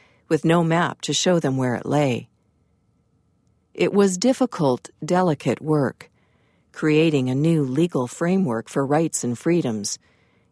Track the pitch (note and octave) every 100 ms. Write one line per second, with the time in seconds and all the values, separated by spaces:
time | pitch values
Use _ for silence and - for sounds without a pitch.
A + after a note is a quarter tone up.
0 | _ _ _ D#3+ D#3+ E3+ E3 E3 D#3+ -
1 | - C#3+ F#3+ F3 D3 C3 B2+ A#2 - C#3+
2 | C#3+ A#2 - _ _ _ _ _ _ _
3 | _ _ _ _ _ _ _ - - G3+
4 | G3+ F#3 A#3+ C4 B3+ - C#3+ B2 - _
5 | D3+ F3+ F#3 D3 C#3+ A2 D3+ D3+ B2+ -
6 | - _ _ _ _ _ _ - D#3 D3+
7 | D#3+ D3 B2+ B2+ D#3+ E3 C3+ C3+ F3 D3
8 | B2 - E3+ F#3+ F#3 A2+ - D3 C3+ D3
9 | D#3+ - B2 A#2+ E3 F3 C#3 A2 G2 -
10 | _ _ _ _ _